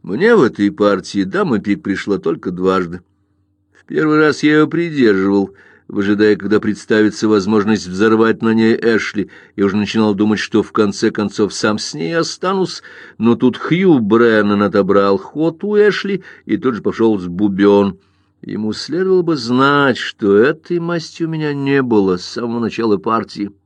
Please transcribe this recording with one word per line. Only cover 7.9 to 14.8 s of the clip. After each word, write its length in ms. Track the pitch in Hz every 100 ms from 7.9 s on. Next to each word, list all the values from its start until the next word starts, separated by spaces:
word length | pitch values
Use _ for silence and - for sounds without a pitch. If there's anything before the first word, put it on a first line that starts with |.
| 92 110 110 113 110
на 120 | 113
ней 220 | 110 113 113
Эшли, 540 | 117 110 - 104 92 - _ -
и 80 |
уже 140 | 101 101
начинал 360 | 101 113 107
думать, 260 | 101 107 101
что 220 | - 110
в 120 | 95
конце 360 | - 104 101 110
концов 440 | - 101 - 101
сам 260 | - 110 104
с 140 | -
ней 240 | 151 165 165
останусь, 680 | 160 - 180 190 180 - - - - -
но 180 | 113 117
тут 200 | 127 120
Хью 440 | - 165 190 139
Бреннан 640 | 104 113 117 110 104 101
отобрал 540 | 104 101